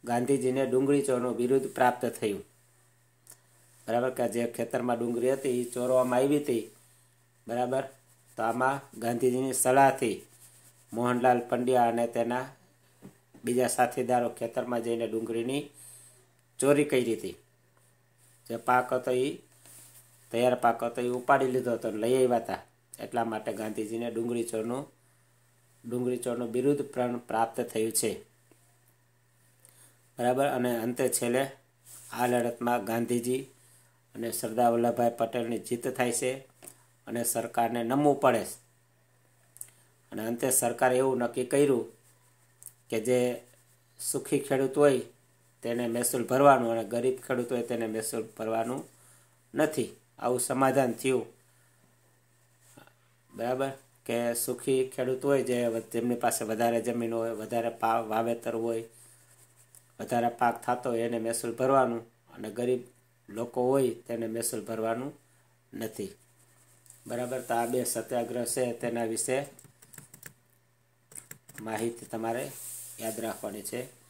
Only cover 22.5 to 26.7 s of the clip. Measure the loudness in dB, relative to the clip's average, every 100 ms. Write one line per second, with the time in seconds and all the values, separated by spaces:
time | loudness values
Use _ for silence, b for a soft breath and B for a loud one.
22.5 | -8 -10 _ _ -14 -6 -4 -2 -4 -6
23.5 | -6 -6 -6 -6 -4 -4 -4 -4 -2 -2
24.5 | -4 -4 -6 -8 _ _ _ _ _ _
25.5 | _ _ _ -8 -4 -2 -2 -4 -4 -2
26.5 | 0 2